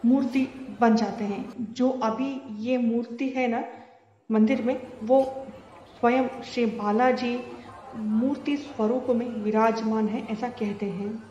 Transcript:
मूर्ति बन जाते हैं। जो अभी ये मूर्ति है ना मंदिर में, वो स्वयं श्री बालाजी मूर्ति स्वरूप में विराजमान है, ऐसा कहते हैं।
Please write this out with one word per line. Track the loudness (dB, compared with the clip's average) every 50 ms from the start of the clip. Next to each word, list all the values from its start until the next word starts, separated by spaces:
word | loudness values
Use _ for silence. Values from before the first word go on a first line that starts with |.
| 6
मूर्ति | 6 4 4 2 2 0 0 0 0 -4 -12 -12 -12 0 4
बन | 6 6 6
जाते | 6 4 0 -2 -4 -4
हैं। | -4 -4 -4 -6 -10 -8 -8 -8 -8 -2
जो | 0 2 2
अभी | 2 2 0 -2 0 0 -4 -4 -4 -8 -10 -12
ये | -10 -6 -2 0 0 2
मूर्ति | 2 2 2 0 -2 -4 -6 -4 -4 -2
है | 0 0 0 0
ना | 0 -2 -4 -6 -12 -16 -20 -20 -20 -20 _ _ _ _ _ 0
मंदिर | 4 4 6 6 4 2
में, | 2 -2 -2 -2 -6 -12 -14 -10
वो | 2 4 4 4 4 2 -4 -10 -10 -12 -14 -18 -20 -20 -20 -20 -20 -20 -6 2
स्वयं | 2 4 4 4 2 0 -4 -8
श्री | -12 -6 -2 0 0
बालाजी | 0 0 -2 -2 0 2 4 4 4 4 2 0 -2 -2 -4 -6 -10 -14 -14 -16 -16 -18 -16 -16 -14 -10
मूर्ति | -6 -2 0 2 2 2 2 0 -2 -2 -2 -2
स्वरूप | -2 -4 -10 -2 0 2 2 2 0 2 0
में | 0 0 0 -2
विराजमान | -6 -2 -2 2 4 4 4 4 2 0 -2 0 0 0 0 0
है, | -2 -4 -4
ऐसा | -6 -6 -4 -4 -6
कहते | -4 -4 -4 -4 -4 -4 -6
हैं। | -6 -4 -4 -6 -6 -6 -8 -12 -16